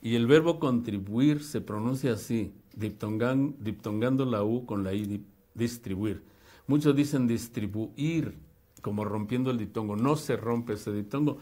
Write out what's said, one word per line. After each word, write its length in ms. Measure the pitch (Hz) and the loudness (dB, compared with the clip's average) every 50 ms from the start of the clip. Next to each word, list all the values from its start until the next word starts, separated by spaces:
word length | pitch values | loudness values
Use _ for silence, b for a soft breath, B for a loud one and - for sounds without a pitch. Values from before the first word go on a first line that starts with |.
Y 140 | - 117 117 | -2 0 2
el 120 | 120 117 | 2 6
verbo 320 | 117 139 160 160 170 165 160 | 8 8 8 8 6 2 2
contribuir 840 | 156 143 123 117 113 120 104 104 95 98 104 113 131 151 151 147 147 | 2 2 2 2 0 0 -4 -4 -4 -4 0 2 4 4 4 2 -2
se 180 | - - 113 | -4 -6 -6
pronuncia 520 | - - 104 104 107 120 131 131 - 135 117 | -4 -4 -6 -4 -2 -2 -2 0 0 0 0
así, 400 | 104 - - 120 117 107 92 - - - _ - | 0 -2 -2 -2 -2 -2 -2 -6 -14 -20 _ -12
diptongan-, 800 | - 104 107 101 - - 107 107 110 117 123 131 135 135 147 143 - | -6 -6 -6 -6 -6 -6 -4 -2 0 0 2 2 2 2 0 -2 -4
diptongando 640 | 104 107 110 - - 113 107 107 110 123 131 135 135 | -6 -6 -6 -6 -6 -4 -2 0 0 2 2 2 2
la 180 | 131 120 107 101 | 2 0 0 0
U 220 | 107 113 123 120 | 0 0 -2 -2
con 180 | - 113 101 98 | -4 -4 -2 -2
la 100 | 95 95 | -2 -2
I, 120 | 101 107 | -2 -4
di-, 200 | 104 101 101 - - - _ _ _ _ | -4 -6 -6 -8 -10 -20 _ _ _ _
distribuir. 720 | 107 113 117 120 - - - 95 92 104 113 98 - - B B B B B B B B | -4 -4 -4 -4 -6 -8 -8 -6 -4 -2 -4 -4 -6 -10 B B B B B B B B
Muchos 280 | - 135 147 147 151 143 | 0 2 4 4 4 4
dicen 320 | 135 147 143 147 139 127 | 4 2 2 2 2 2
distribuir, 1080 | 120 117 113 113 - - - 107 101 95 107 113 104 - - 143 156 165 165 151 107 - - - - - _ _ _ _ - | 2 2 0 -2 -4 -6 -4 -4 -4 -4 -4 -6 -6 -6 -4 -4 -2 0 0 -2 -4 -6 -12 -18 -20 -20 _ _ _ _ -10
como 240 | - - 101 104 107 | -8 -4 -2 -2 -2
rompiendo 460 | 104 101 107 107 101 123 123 131 131 | -2 -2 -2 -4 -2 -2 0 0 0
el 60 | 127 | 0
diptongo. 380 | 120 107 95 - 117 110 107 104 | -2 -4 -4 -4 -4 -4 -2 -2
No 200 | 104 113 139 151 | 0 2 2 2
se 220 | 151 151 - 135 | 2 0 -2 -4
rompe 360 | 107 107 113 120 117 117 - 107 | -2 0 -2 -2 -2 -2 -4 -6
ese 180 | 104 - - | -6 -4 -4
diptongo. 460 | 104 104 104 - - 139 151 147 131 - | -4 -4 -4 -4 -2 0 0 0 0 -2